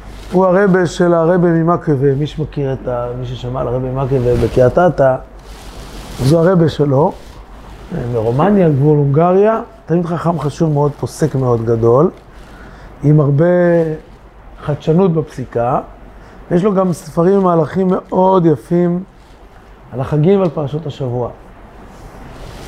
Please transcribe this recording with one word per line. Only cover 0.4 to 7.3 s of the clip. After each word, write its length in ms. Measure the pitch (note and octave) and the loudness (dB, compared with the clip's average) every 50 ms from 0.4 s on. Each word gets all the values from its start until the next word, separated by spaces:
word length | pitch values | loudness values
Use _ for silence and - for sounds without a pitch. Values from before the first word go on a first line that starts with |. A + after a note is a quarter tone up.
| F#3+ | 2
הרבה 400 | F#3 F3+ F#3+ G#3 G3 F3 F#3 F3+ | 4 4 2 2 2 2 2 2
של 280 | D#3 - - F3+ F3 E3+ | 0 0 0 0 2 2
הרבה 240 | E3+ D#3+ D#3+ F3+ F#3 | 2 2 2 2 2
ממקווה, 800 | E3+ F3 E3 E3 D#3+ E3 F3 E3 - E3 D3 C3 C3+ C#3+ C3+ | 2 2 2 2 2 0 0 0 0 -2 -2 0 2 0 0
מי 120 | C3+ D3+ C#3+ | 0 -2 -6
שמכיר 460 | - D#3 D3+ - - D3 C#3+ C3+ C3+ | -6 -8 -8 -8 -6 -6 -4 -4 -4
את 140 | - - B2+ | -6 -6 -6
ה-, 200 | B2 A#2+ A#2+ B2 B2 B2 | -6 -6 -6 -6 -8 -8
מי 60 | B2+ | -8
ששמע 360 | B2 B2+ A#2 - B2 B2+ C3 | -10 -10 -10 -8 -8 -6 -6
על 60 | B2+ B2 | -4 -4
הרבה 240 | A#2+ C3 B2+ B2+ | -4 -4 -4 -4
ממקווה 440 | B2+ C3+ C3+ B2 C3+ C3 A#2+ B2 B2 | -4 -4 -2 0 0 0 2 2 2
בקריית 420 | A#2 A#2+ A2 - B2+ B2+ B2 - E3+ | 2 0 0 2 4 4 4 4 4
אתא, 380 | F3+ F3+ F3 - C#3 C3 B2+ C3 - - - - - - - - - - - - - - - - - - - - | 2 2 2 4 2 2 2 0 -4 -12 -20 -20 -20 -20 -20 -20 -20 -18 -18 -18 -18 -16 -16 -16 -16 -16 -10 -4
אז 120 | B2 B2+ D#3 | 0 2 4
הוא 80 | E3+ | 4
הרבה 280 | E3 F3+ G3 E3+ E3 D3 | 4 4 4 4 2 2
שלו, 420 | - - C#3+ D3 C3+ C3 D#3 F#3+ - - - - | 0 0 0 0 2 2 2 0 -2 -6 -14 -20